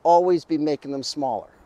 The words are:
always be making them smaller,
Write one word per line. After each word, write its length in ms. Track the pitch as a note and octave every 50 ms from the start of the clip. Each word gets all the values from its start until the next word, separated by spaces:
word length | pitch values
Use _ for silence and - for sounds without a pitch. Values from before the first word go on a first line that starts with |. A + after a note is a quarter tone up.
| -
always 400 | D#3+ E3+ F3 F3+ F#3 F3+ E3 -
be 140 | - E3 D3+
making 340 | D3+ D3+ D3 C3 - C#3
them 120 | C#3 C#3 C3
smaller, 480 | - - D3+ C#3 C3 A#2 G2+ D#2+ - _ _ _